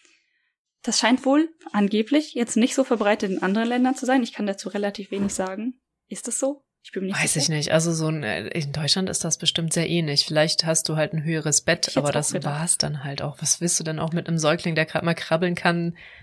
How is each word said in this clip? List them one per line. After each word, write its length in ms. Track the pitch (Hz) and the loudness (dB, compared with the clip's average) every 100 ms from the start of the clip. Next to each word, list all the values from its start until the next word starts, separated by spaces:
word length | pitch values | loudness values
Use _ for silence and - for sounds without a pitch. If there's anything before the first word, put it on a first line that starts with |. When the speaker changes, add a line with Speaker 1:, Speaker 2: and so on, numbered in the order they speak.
| _ _ _ _ _ _ _ _ | _ _ _ _ _ _ _ _
Speaker 1:
Das 160 | - - | -2 2
scheint 260 | 220 254 | 4 4
wohl 240 | 262 285 320 - - | 4 4 2 -4 -4
angeblich 600 | 208 202 208 220 294 302 | 0 2 2 2 2 0
jetzt 220 | 247 233 220 | -4 0 2
nicht 180 | 247 | 2
so 100 | - | 2
verbreitet 460 | 262 220 202 214 202 | 2 2 2 2 0
in 120 | 180 | 0
anderen 260 | 185 208 233 | 0 2 2
Ländern 260 | 247 254 254 | 2 2 2
zu 80 | |
sein. 180 | 247 262 | 2 2
Ich 100 | 233 | 2
kann 120 | - 208 | -2 -4
dazu 220 | 202 - | -4 -4
relativ 420 | 202 202 202 196 | -4 -4 -4 -6
wenig 220 | 196 202 | -4 -2
sagen. 480 | - 190 190 233 247 _ _ - | -2 -4 -4 -8 -8 _ _ -14
Ist 200 | 202 - | -10 -6
das 100 | - | -2
so? 240 | 269 285 _ _ | -2 -4 _ _
Ich 100 | - | -10
bin 120 | 190 | -6
mir 40 | 185 | -4
nicht 100 | 196 | -2
Speaker 2:
Weiß 100 | 156 | 0
Speaker 1:
sicher. 120 | 156 | 0
Speaker 2:
ich 40 | 160 | 0
nicht. 240 | 151 143 | 0 2
Also 220 | 160 170 | 2 2
so 140 | 160 156 | 0 -2
ein, 140 | 156 | -2
äh, 260 | 107 85 110 | -2 -4 -4
in 240 | 165 143 | -6 -4
Deutschland 360 | 147 143 190 190 | -2 0 0 0
ist 160 | - | -2
das 140 | 170 - | -2 -2
bestimmt 340 | 170 - 165 | -2 -2 0
sehr 160 | 175 165 | 0 0
ähnlich. 380 | 170 151 143 - | 0 0 0 0
Vielleicht 400 | 151 160 - 165 | 2 2 2 0
hast 200 | 160 - | 0 0
du 60 | 156 | 0
halt 180 | 151 | 0
ein 100 | 160 | -2
höheres 380 | 151 160 151 - | -2 -2 2 0
Bett, 160 | - 165 | 2 0
Speaker 1:
Hätte 100 | - | 0
ich 40 | |
jetzt 40 | - | 0
Speaker 2:
aber 60 | 143 | 0
Speaker 1:
auch 20 | |
Speaker 2:
das 200 | 147 151 | 0 -2
Speaker 1:
gedacht. 260 | 175 147 147 | -2 -2 -2
Speaker 2:
war's 160 | 165 - | -2 0
dann 260 | 143 147 | -2 -4
halt 200 | 143 139 | -8 -6
auch. 180 | 147 - | -8 -4
Was 220 | 151 - | -2 0
willst 180 | 170 - | 0 -2
du 40 | |
denn 140 | 160 156 | -2 -4
auch 140 | 160 | -2
mit 160 | 170 170 | -2 0
einem 80 | 165 | 2
Säugling, 380 | 151 170 175 | 2 2 2
der 100 | 160 | 0
grad 180 | 160 - | 0 0
mal 120 | 170 | 0
krabbeln 400 | 165 - 165 180 | 0 0 0 2
kann, 420 | 175 175 170 170 - - - | 2 2 2 -2 -6 -14 -20